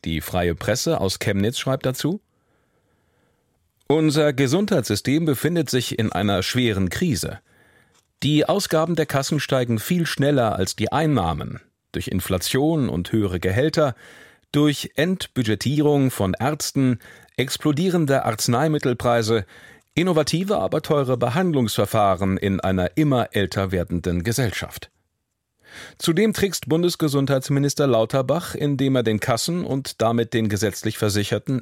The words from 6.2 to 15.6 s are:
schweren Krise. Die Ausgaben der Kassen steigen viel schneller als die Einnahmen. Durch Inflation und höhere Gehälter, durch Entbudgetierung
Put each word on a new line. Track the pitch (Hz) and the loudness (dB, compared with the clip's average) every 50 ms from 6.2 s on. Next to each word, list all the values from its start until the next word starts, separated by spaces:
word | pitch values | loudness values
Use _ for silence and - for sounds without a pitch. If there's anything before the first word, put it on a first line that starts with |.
| 101 104 98 90 92 | 0 0 0 0 0
schweren | - - 127 127 117 104 95 95 90 | -2 0 0 2 2 2 0 0 -2
Krise. | - - 185 175 120 85 - 69 - - _ _ _ _ _ _ _ _ _ _ _ _ _ _ _ - - | -2 -2 0 0 0 -2 -4 -6 -10 -12 _ _ _ _ _ _ _ _ _ _ _ _ _ _ _ -4 -2
Die | 160 151 151 - | 2 2 2 2
Ausgaben | - 160 151 - - - 156 160 165 175 | 2 2 0 0 0 0 0 2 2 0
der | 156 156 | 0 -2
Kassen | - - 139 139 - 165 147 | 0 0 -2 -2 0 -2 -2
steigen | - - 139 131 123 120 117 107 | -2 0 0 0 0 0 -2 -2
viel | - - 180 180 165 | 0 -2 0 0 0
schneller | 151 - - 135 143 147 135 117 107 - | -2 0 0 0 2 2 2 2 2 0
als | - 98 92 - | 0 -2 -4 -2
die | - 107 - | -4 -4 -2
Einnahmen. | - 135 165 156 147 120 87 82 82 73 - - - - - _ _ _ _ _ - | 0 0 0 2 2 2 2 0 -2 -4 -6 -8 -10 -14 -16 _ _ _ _ _ -8
Durch | 80 87 - | -6 -6 -4
Inflation | - 92 - - 92 90 - - - 131 143 156 170 156 131 90 | -4 -4 -2 -2 -4 -2 -2 -2 0 0 2 2 0 0 0 0
und | 62 82 87 - - | -2 -2 -4 -2 0
höhere | 110 104 95 90 90 | 0 0 0 -2 -2
Gehälter, | - 92 95 113 139 160 - 170 156 139 113 - - - - - - - _ _ _ _ - | -2 0 0 2 0 0 2 2 0 0 0 -4 -14 -20 -20 -20 -20 -20 _ _ _ _ 0
durch | 147 147 151 143 - - - - | 2 4 2 2 0 -6 -8 -2
Entbudgetierung | - 151 180 190 180 - - - 131 123 107 110 98 | -2 0 0 0 -4 -4 -8 -4 -2 0 0 0 0